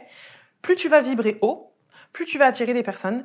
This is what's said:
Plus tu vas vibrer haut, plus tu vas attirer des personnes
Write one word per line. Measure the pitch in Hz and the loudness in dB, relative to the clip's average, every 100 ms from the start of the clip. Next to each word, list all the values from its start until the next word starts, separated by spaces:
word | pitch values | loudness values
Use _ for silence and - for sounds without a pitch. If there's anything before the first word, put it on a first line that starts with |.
| - - - - _ _ | -10 -20 -20 -20 _ _
Plus | - | -2
tu | 370 320 | -2 4
vas | 302 | 2
vibrer | 254 240 220 214 | 4 0 -2 0
haut, | 220 - - _ _ - _ | -2 -2 -12 _ _ -20 _
plus | - | -12
tu | 330 285 | -6 2
vas | 269 | 2
attirer | - 233 | 4 -2
des | 247 | -2
personnes | 226 190 190 240 | -4 -6 -6 -6